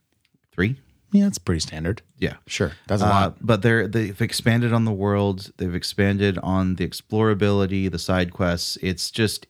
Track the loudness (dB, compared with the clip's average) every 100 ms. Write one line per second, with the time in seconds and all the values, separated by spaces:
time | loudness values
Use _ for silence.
0 | _ _ _ _ _ -2 -2 -2 _ _
1 | _ 2 2 0 -2 -2 -4 -4 -4 -6
2 | -10 _ -8 -8 -10 -4 -4 -4 -4 0
3 | 4 4 2 -2 0 2 4 2 0 -2
4 | -4 -4 -4 0 2 2 2 2 0 0
5 | 0 2 2 -2 -8 -8 -6 -4 -4 0
6 | 2 2 0 0 -2 0 0 -2 -4 -8
7 | -4 0 2 2 2 2 0 0 -2 -2
8 | 0 0 0 0 0 0 -4 -4 -4 -4
9 | -6 -2 -2 -2